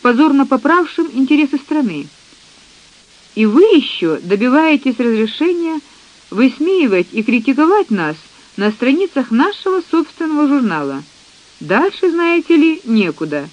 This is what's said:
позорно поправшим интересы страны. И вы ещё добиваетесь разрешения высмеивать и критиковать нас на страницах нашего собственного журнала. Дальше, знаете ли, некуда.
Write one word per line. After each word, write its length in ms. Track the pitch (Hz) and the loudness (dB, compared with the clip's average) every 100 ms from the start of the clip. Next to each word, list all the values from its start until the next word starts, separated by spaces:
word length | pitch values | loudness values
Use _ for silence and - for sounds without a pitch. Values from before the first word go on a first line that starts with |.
позорно 460 | 247 240 311 277 277 | 2 4 4 4 2
поправшим 640 | 262 285 349 330 - 339 | 0 2 0 0 -4 -4
интересы 460 | 240 262 302 294 285 | -2 0 2 0 -4
страны. 480 | - 311 247 151 147 _ _ - - _ _ _ _ _ _ _ _ - | -4 -2 -2 -4 -12 _ _ -20 -20 _ _ _ _ _ _ _ _ -2
И 100 | 220 | 2
вы 160 | 233 | 4
ещё 580 | 427 349 - - 165 151 | 6 4 2 -4 -4 -4
добиваетесь 760 | 175 196 247 277 320 294 262 240 | -2 -2 2 2 2 2 0 -2
разрешения 800 | 240 220 220 - 320 349 330 320 - - - _ _ | -2 0 -2 -2 -2 -2 -4 -6 -10 -20 -20 _ _
высмеивать 760 | 185 262 - 320 381 269 185 180 | 0 0 0 -2 0 2 0 -2
и 100 | 226 | -4
критиковать 680 | 220 233 226 262 320 415 381 | -2 -2 0 0 2 2 0
нас 240 | 202 156 156 - - - - | -2 -4 -8 -16 -20 -18 -4
на 140 | 208 | -4
страницах 580 | 214 247 294 381 277 254 | -2 0 0 -2 -4 -2
нашего 540 | 226 349 415 381 370 339 | 0 0 -2 -4 -4 -2
собственного 560 | 330 302 - 320 294 294 | -4 -4 -6 -4 -2 0
журнала. 560 | 285 233 160 139 139 156 _ - _ _ _ | 0 -2 -4 -6 -8 -14 _ -20 _ _ _
Дальше, 520 | 156 196 370 - 370 | -2 0 0 0 -2
знаете 460 | 330 339 339 - 339 | 0 0 0 2 2
ли, 240 | 320 320 | 2 0
некуда. 640 | 226 226 180 - 160 147 156 | -2 0 0 -4 -6 -6 -8